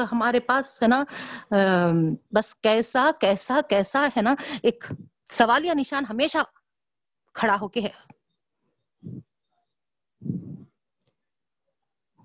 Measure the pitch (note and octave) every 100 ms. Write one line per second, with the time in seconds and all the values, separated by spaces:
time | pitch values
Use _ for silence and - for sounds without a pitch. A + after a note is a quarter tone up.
0 | A3 A#3 A3+ B3 A#3+ C4 C4+ - A3+ B3+
1 | C#4+ - - - - G3+ F#3+ F3+ F3 E3
2 | D#3+ - _ - A3 - A3 A3 A3+ B3+
3 | C#4+ D#4 G3 G3 - C4+ D4 G3+ F#3+ C4+
4 | C#4+ B3 G#3 C#4 - C4+ A#3 - - -
5 | - _ - - A3+ B3+ E4+ D#4 C4 C#4
6 | C4 A3 D4 D#4 C4+ _ _ _ _ _
7 | _ _ _ - A3+ G3 G3 A#3+ G3+ -
8 | - - _ _ _ _ _ _ _ _
9 | - - - _ _ _ _ _ _ _
10 | _ _ - - - - - _ _ _
11 | _ _ _ _ _ _ _ _ _ _
12 | _ _